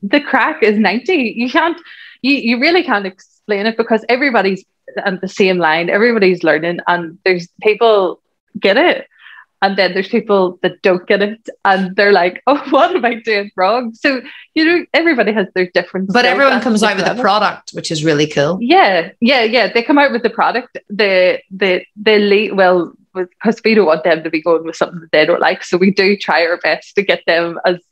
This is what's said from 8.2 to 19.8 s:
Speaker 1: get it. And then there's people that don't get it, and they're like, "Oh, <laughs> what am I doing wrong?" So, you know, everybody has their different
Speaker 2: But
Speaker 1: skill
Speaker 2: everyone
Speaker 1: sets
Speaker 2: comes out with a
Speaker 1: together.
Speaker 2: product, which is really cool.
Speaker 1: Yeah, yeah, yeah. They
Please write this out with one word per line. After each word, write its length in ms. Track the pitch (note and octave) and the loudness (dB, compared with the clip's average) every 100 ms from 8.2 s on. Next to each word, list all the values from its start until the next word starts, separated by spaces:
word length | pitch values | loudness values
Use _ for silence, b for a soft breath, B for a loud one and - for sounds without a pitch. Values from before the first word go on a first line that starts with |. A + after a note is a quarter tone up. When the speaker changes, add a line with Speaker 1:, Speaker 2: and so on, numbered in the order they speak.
| _ _ _ G#3 | _ _ _ -4
Speaker 1:
get 180 | G3+ G#3+ | 0 2
it. 300 | E4+ A3+ - B B B B _ | 2 0 -6 B B B B _
And 140 | G3 G3 | -4 0
then 160 | F#3 | -2
there's 140 | F3+ F#3+ | -2 -2
people 500 | A#3 G#3+ G3+ F#3 F3+ | -4 0 0 0 -2
that 200 | F#3 F3+ | -6 -2
don't 240 | G3+ F3+ - | 0 0 0
get 160 | G3+ | 0
it, 260 | G#3 A3 - - | 0 -6 -16 -4
and 300 | G3+ F#3+ F#3 | 0 0 0
they're 160 | F#3+ G3+ | 0 2
like, 300 | G3+ F3 F3+ - | 4 2 -2 -2
"Oh, 80 | C#4+ | -2
<laughs> 140 | - | 0
what 240 | C4+ E4+ F4+ | 2 2 0
am 80 | |
I 100 | A#3 | -2
doing 380 | A#3 A3+ G#3 G3+ - | -4 -4 -4 -4 -2
wrong?" 380 | F#3 A#3 A#3+ | 0 0 -4
So, 260 | A3+ D4+ C4 C4 B B - | -4 -4 -4 -8 B B -2
you 80 | |
know, 200 | D#4+ F4 - | 0 0 0
everybody 400 | C#4+ E4 C4+ G3+ | -2 0 0 0
has 140 | G#3+ F#3+ | 0 -2
their 140 | - F3+ | -2 -2
different 360 | - - F#3+ F#3+ | -2 -4 -6 -2
Speaker 2:
But 120 | G3+ | 0
Speaker 1:
skill 120 | B3 | 2
Speaker 2:
everyone 220 | B3 C#4 | 2 2
Speaker 1:
sets 100 | B3 | 2
Speaker 2:
comes 180 | A#3 G#3+ | 0 0
out 140 | G#3+ G3 | 0 0
with 80 | |
a 60 | F3 | -2
Speaker 1:
together. 120 | A3 | 0
Speaker 2:
product, 480 | B3+ G#3 G3 - - | 0 2 0 -4 -14
which 200 | E3+ D#3+ | -12 -8
is 120 | D#3+ | -4
really 220 | D3+ D3 D3+ | 0 0 0
cool. 320 | D3+ C#3+ F#3 | 0 -2 -2
Speaker 1:
Yeah, 500 | A#3+ F4+ D#4+ F#3 F3 - | 2 4 4 0 -4 -2
yeah, 220 | A#3 C4+ | 0 2
yeah. 300 | A3+ A#3+ G3 | 2 0 0
They 100 | A#3 | -2